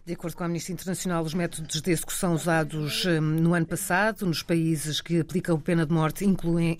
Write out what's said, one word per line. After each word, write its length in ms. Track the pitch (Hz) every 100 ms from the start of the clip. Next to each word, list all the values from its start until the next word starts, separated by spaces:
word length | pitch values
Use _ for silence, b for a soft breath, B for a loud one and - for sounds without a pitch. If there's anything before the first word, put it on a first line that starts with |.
| -
De 80 |
acordo 220 | 170 170 156
com 80 |
a 20 | 170
Amnistia 280 | 170 -
Internacional, 500 | 170 180 175 185 170
os 100 | 160
métodos 480 | 165 170 - 156 156
de 100 | 170
execução 420 | 160 - - 185
usados, 720 | 165 175 160 156 156 151 - 185
hum, 160 | 165
no 320 | 156 156 165
ano 120 | 175 165
passado 600 | 170 - 180 214 208 202
nos 180 | 160
países 560 | - 170 160 160 147 147
que 200 | - 170
aplicam 360 | 151 180 170 160
a 40 |
pena 260 | 139 170 160
de 80 |
morte 320 | 165 156 - 202
incluem 520 | 190 170 170 170